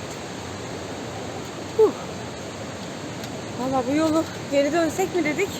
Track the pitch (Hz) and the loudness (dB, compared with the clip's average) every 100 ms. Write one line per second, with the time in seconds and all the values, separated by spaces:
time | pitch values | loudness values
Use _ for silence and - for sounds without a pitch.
0 | - - - - - 98 104 92 - - | -8 -8 -8 -8 -8 -8 -6 -6 -6 -6
1 | - - - - - - - - 427 - | -6 -6 -6 -6 -8 -8 -6 6 6 6
2 | - - - - - - - - - - | -6 -8 -8 -8 -8 -8 -8 -8 -8 -8
3 | - - - - - - 254 262 247 294 | -8 -8 -8 -8 -8 -4 0 2 4 4
4 | 320 311 320 - - 277 285 330 320 277 | 6 4 2 -4 2 4 6 4 2 2
5 | 381 359 302 302 392 - | 2 4 2 2 0 -2